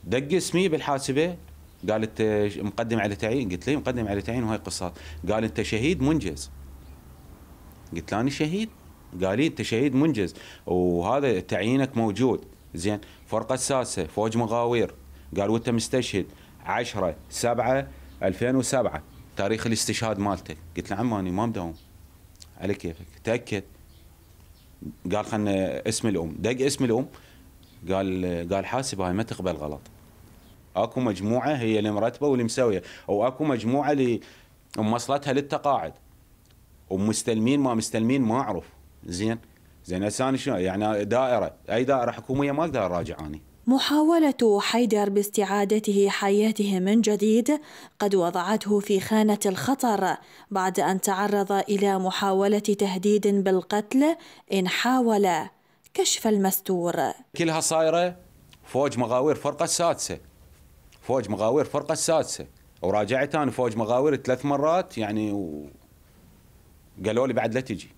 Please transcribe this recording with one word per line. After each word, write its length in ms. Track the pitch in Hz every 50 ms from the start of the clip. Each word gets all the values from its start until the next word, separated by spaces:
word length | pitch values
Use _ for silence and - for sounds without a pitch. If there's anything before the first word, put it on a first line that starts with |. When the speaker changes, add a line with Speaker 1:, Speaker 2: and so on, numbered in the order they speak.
| -
Speaker 1:
دق 320 | 85 107 131 143 143 175
اسمي 320 | 175 131 - 165 175 190 185
بالحاسبة، 680 | 156 139 135 151 143 131 135 - 131 143 160 180 175 170 - - - - - - - - - 90
قالت: 320 | 107 110 110 110 - - 110 107 107 104 104 101 98
"مقدم 440 | - 101 104 - - 117 113 117 107
على 160 | 101 104 101
تعيين." 340 | 85 113 107 120 139 123 95
قلت: 160 | 90 85 -
"ليه 100 | 123 147
مقدم 320 | 139 - 131 127 123 113 101
على 140 | 101 101
تعيين 220 | 92 110 117 127 117
وهاي 140 | 110 110 104
قصاصة؟" 340 | - 95 - - 95 87 85 - - - - - - 90
قال: 140 | 104 110 113
"أنت 180 | 113 113 -
شهيد 400 | 104 - 113 107 120 156 190 -
منجز." 480 | 127 143 160 147 98 87 73 69 - - - - - - - - - - - - - - - - - - - - - - - - - - - - - -
قلت 200 | 82 85 82 -
له: 80 | 95 104
"أنا 100 | 120 143
شهيد؟" 380 | 135 - 156 151 175 202 220 220 - - - - - - - - - 90 92
قال 140 | 92 98 117
لي: 80 | 156
"أنت 160 | 160 - -
شهيد 320 | 107 - 113 113 139 147 123
منجز، 400 | 131 147 165 139 107 95 80 - - - - - - -
وهذا 760 | - 87 90 90 90 87 85 87 104 123 143 143 131 110 92
تعيينك 560 | 90 - 110 92 98 113 127 139 135 131 131
موجود." 480 | 117 113 110 101 98 127 127 98 - - - - - - - -
زين، 260 | 85 85 104 104 101 - - - - -
فرقة 280 | - 107 110 117 - 131
السادسة، 500 | 120 - - 139 131 120 - - 98 82
فوج 320 | 76 - 101 107 113 107
مغاوير. 580 | 117 117 104 113 120 117 120 120 117 98 85 - - - - - - - - 73 90
قال: 120 | 101 101
"وأنت 200 | 110 117 - 131
مستشهد 560 | 117 113 110 - - 131 117 - - 98 85 - - - - - - - -
عشرة 520 | - 95 117 123 120 - 104 95 85 76 - - -
سبعة 580 | - - - 117 120 117 113 120 131 135 135 - - - - - - -
ألفين 340 | - 98 92 - 120 123 131
وسبعة، 460 | 135 120 - - 127 113 90 - 76 - - - - - - -
تاريخ 300 | - 98 101 110 110 -
الاستشهاد 520 | 117 113 104 - - - - 117 110 107 98
مالتك." 380 | 101 104 95 87 - - 78 - - - -
قلت 140 | 87 85 -
له: 60 | 101
"عم، 180 | 98 120 123 113
أنا 160 | 101 92 90
ما 160 | 87 98 113
مداوم 280 | 120 107 101 87 85 80 - - - - - - - - - - - - - - - - -
على 140 | 85 98 101
كيفك، 320 | - - 87 82 - 87 - - - -
تأكد." 380 | 113 113 123 - - 107 98 95 - - - - - - - - - - - - - - - - - - - - - - - - 76 76 - - 90
قال: 120 | 95 104 107
"خلنا 640 | - 113 107 104 101 98 95 95 85 65 - - 110
اسم 200 | 113 - - 113
الأم." 280 | 98 85 85 80 73 -
دق 260 | 85 110 131 127 131
اسم 200 | 143 139 - 139
الأم، 220 | 120 110 123 143 - - - - - - - - - - - - - - - - 85
قال، 580 | 95 95 98 95 92 92 90 90 87 85 85 85 95
قال: 120 | 98 95
"حاسب، 340 | - 117 127 135 135 - 95
هاي 120 | 92 90
ما 100 | 90 101
تقبل 300 | 113 - - - 92 92
غلط. 280 | 85 71 76 76 73 69 - - - - - - - - - - - - - - - - - - -
أكو 240 | 92 110 117 - 131
مجموعة 520 | 127 117 101 90 98 104 117 127 120 143
هي 260 | 151 131 117 110 110 107
اللي 120 | 104 110
مرتبة 360 | 104 104 110 120 127 - 139
واللي 180 | 147 135 123 120
مسوية، 380 | 113 - 135 127 117 98 90 - - - - - -
وأكو 360 | - 101 113 127 131 - 156
مجموعة 480 | 151 131 113 107 113 123 143 139 147
اللي 280 | 147 139 131 123 117 104 - - - - - _ - _ _ _ - 101
موصلتها 540 | 107 107 117 120 - - 139 143 - 143
للتقاعد، 600 | 123 139 143 143 160 143 - 147 135 117 - - - - _ - - - - _ - _ _ _ - - - _ - - - -
ومستلمين 720 | 95 95 101 110 107 - - 123 113 110 110 123 143 143
ما 140 | 139 131 117
مستلمين 480 | 113 110 - - 113 110 117 135 143
ما 180 | 127 110 113 131
أعرف." 240 | 131 107 101 82 - - - - - - - - -
زين، 320 | - 87 87 107 110 113 113 - - - - - - - - -
زين، 200 | - 90 92 101
هسه 240 | 107 104 - 127 135
أنا 80 | 135
شنو؟ 200 | 131 - 143 117
يعني 480 | 90 92 92 92 101 104 107 110 101 104
دائرة، 500 | 104 117 123 131 127 123 107 90 76 - - - -
أي 140 | 104 117 127
دائرة 260 | 123 139 131 120 120
حكومية 420 | 113 117 - - 127 139 143 143
ما 120 | 139 147 165
أقدر 220 | 170 - 120 98
أراجع 300 | 90 87 87 82 80 82 -
أني. 220 | 78 76 76 78 - - _ _ -
Speaker 2:
محاولة 960 | 233 262 262 - - 294 302 302 311 339 330 320 285 262 - 240 220 202 202
حيدر 480 | - - - 233 247 214 214 208 208 202
باستعادته 1000 | 196 208 202 208 - 220 202 190 196 208 202 196 214 214 214 214 202 202 196 202
حياته 720 | 196 - 202 196 202 208 214 220 214 - 208 202 196 185
من 200 | 180 196 214 233
جديد 600 | 208 220 208 196 208 220 214 233 240 - 302 302 - - - - - - _ _
قد 160 | 208 202 196
وضعته 640 | 190 170 175 170 185 170 190 220 208 - 202 208 202
في 200 | 196 - 208 190
خانة 380 | - - 214 214 214 214 233 220 -
الخطر 680 | 202 190 - - 247 269 - - 240 208 196 190 180 151 - - - - - - _
بعد 300 | 202 190 185 190 180 196
أن 200 | 170 170 190 190
تعرض 520 | - - 190 185 208 202 208 202 196 196
إلى 460 | 202 196 190 - 202 190 208 202 190 190
محاولة 600 | 185 185 - - 202 196 190 190 196 202 214 208
تهديد 680 | 208 - 202 202 202 196 185 185 185 208 208 208 202
بالقتل 880 | 202 202 196 185 196 190 185 - - 208 208 214 - - 262 285 311 339 330 - - - - _ _
إن 160 | - 196 185 180
حاول 600 | - - - 240 262 262 240 233 220 202 202 185 170 156 - - _ _ _ _ _ _ _ - _
كشف 320 | - 370 - - - -
المستور. 840 | 226 214 202 190 190 190 - - - 185 175 170 175 170 170 135 107 - - - _ -
Speaker 1:
كلها 240 | - 175 160 156 160
صايرة 560 | 151 - 165 160 160 160 160 170 175 180 175 - - - - - - - - _ -
فوج 340 | - - 127 143 139 107 117
مغاوير 360 | 123 110 123 127 135 156 139
فرقة 300 | - - 143 147 - 165
السادسة، 540 | 160 - - 170 170 143 - - - 85 - - - _ - - - - - - - - - _ - - -
فوج 260 | - - 123 135 110 95
مغاوير 360 | 107 92 107 110 127 151 127
فرقة 280 | - - 147 - -
السادسة، 540 | 160 - - - 160 151 123 - - - 78 - - - - - _ -
وراجعت 520 | - 90 98 104 107 98 127 131 147 143 160
أنا 160 | 156 147 127
فوج 260 | 110 - 127 120 104
مغاوير 400 | 113 110 104 120 127 139 156 139
ثلاث 280 | 131 135 127 127 127 -
مرات، 540 | 143 143 135 143 156 170 185 185 - - 117
يعني، 340 | 110 104 107 110 107 104
و-، 340 | 101 101 95 82 73 73 73 69 - - - _ - - - - - - - - - - - - - - - - - - - - - - 92
قالوا 200 | 107 110 117 135
لي: 60 | 131
"بعد 220 | 117 117 113 117 110
لا 60 | 131
تجي." 280 | 131 - 107 82 - - -